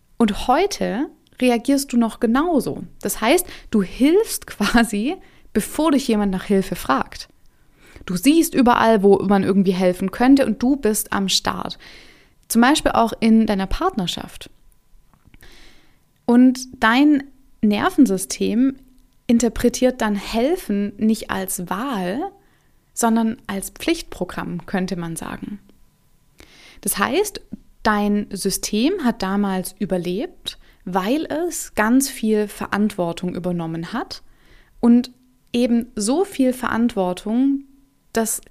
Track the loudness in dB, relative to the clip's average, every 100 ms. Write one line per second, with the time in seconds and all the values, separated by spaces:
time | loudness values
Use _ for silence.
0 | _ _ 0 2 0 2 0 -2 -4 -4
1 | -6 -8 _ -2 0 2 2 0 2 0
2 | 0 0 0 2 2 0 0 -6 -12 -8
3 | -6 -2 2 2 0 -10 -2 0 0 2
4 | 4 4 2 -4 -10 -4 2 2 2 0
5 | -4 -6 -12 _ -4 -4 -2 0 2 2
6 | 2 0 0 -2 0 0 0 -4 -2 -2
7 | -2 -10 -20 _ -20 _ _ _ -20 -20
8 | -6 0 4 4 2 2 4 4 4 4
9 | 6 4 4 2 2 2 2 2 2 0
10 | -4 0 6 6 4 0 0 0 0 -2
11 | -2 -4 -2 -2 -2 -6 -8 -12 -18 -20
12 | -20 _ _ _ _ 2 4 4 2 0
13 | 0 0 2 4 4 0 -2 -2 -2 -2
14 | -6 -6 -12 -16 -20 -20 _ _ _ -20
15 | _ _ _ -20 -20 -20 -20 -20 _ _
16 | _ _ 2 6 6 4 -6 -2 2 4
17 | 4 2 -2 -16 _ _ 0 0 0 4
18 | 4 4 -4 -4 -2 0 0 -2 -14 _
19 | _ _ 0 2 2 0 -2 2 0 0
20 | -2 -2 -4 -2 0 -2 -2 -4 -4 -2
21 | 0 0 -2 -6 -6 -8 -6 -6 -4 -4
22 | -4 -4 -6 -10 _ _ _ _ _ -2
23 | 0 2 0 -4 -10 -10 -10 -8 -4 -4
24 | -6 -10 -10 -8 -8 -10 -6 -4 -4 -6
25 | -8 -8 -10 -10 -12 -14 -18 _ _ _
26 | _ _ _ _ -20 -20 -20 -12 -8 -4
27 | -2 -2 -2 -6 -14 -18 -18 _ -2 0
28 | 0 -2 -4 -6 -6 -4 -4 -2 0 0
29 | -2 -2 -4 -2 -2 -2 -6 -8 -6 -4
30 | -4 -6 -8 -10 -16 -16 -20 _ -6 -4
31 | -2 -2 -4 -6 -6 -6 -6 0 2 2
32 | 2 -4 -2 0 -2 -6 -8 -2 -2 -2
33 | -6 -4 -6 -6 -6 -6 -6 -8 -8 -8
34 | -10 -14 -20 _ _ -20 _ _ 4 4
35 | 2 -10 _ _ _ -2 0 0 -2 -6
36 | -2 0 -2 0 0 0 -4 0 0 0
37 | -4 -4 -4 0 0 0 -6 _ _ _
38 | _ -4 -2 -6 -10